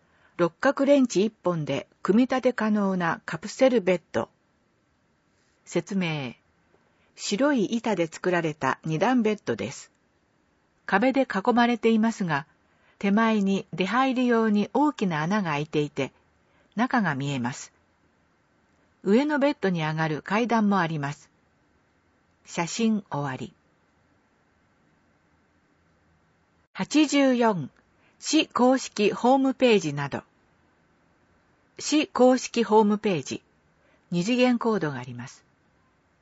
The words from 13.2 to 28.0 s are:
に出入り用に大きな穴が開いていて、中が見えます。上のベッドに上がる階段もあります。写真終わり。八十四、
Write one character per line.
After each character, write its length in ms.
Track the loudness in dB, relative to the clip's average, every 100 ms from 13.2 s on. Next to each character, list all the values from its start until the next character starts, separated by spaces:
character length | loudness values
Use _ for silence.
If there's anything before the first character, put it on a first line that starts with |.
| 2 2
に 240 | 0 -2 -4
出 120 | -4 -2
入 280 | 0 0
り 140 | 0 2
用 220 | 2 2
に 200 | 0 0
大 200 | 0 0
き 140 | 0 -4
な 140 | -2
穴 200 | -2 -2
が 100 | -2
開 120 | -4
い 40 | -2
て 140 | -2
い 80 | -2
て、 220 | -4 -8 _ _ _ _ _ _ -4
中 260 | -2 0
が 140 | -2 -2
見 160 | -4
え 80 | -4
ま 140 | -6
す。 180 | -8 -16 _ _ _ _ _ _ _ _ _ _ _ _ _
上 220 | 2 2 2
の 140 | 0
ベ 120 | 0
ッ 60 | 0
ド 100 | -2
に 120 | -2
上 120 | -4
が 140 | -2 -4
る 140 | -4
階 260 | -4 -4 0
段 220 | 0 2
も 100 | 2
あ 80 | 0
り 120 | -4
ま 140 | -8
す。 160 | -10 _ _ _ _ _ _ _ _ _ _ _ _ -12
写 220 | -8 -6
真 360 | -2 0 -2 -4
終 120 | -8
わ 140 | -6 -8
り。 180 | -14 _ _ _ _ _ _ _ _ _ _ _ _ _ _ _ _ _ _ _ _ _ _ _ _ _ _ _ _ _ _ _ _
八 340 | -12 -2 2 2
十 280 | 4 2 4
四、 340 | 2 0 -6 _ _ _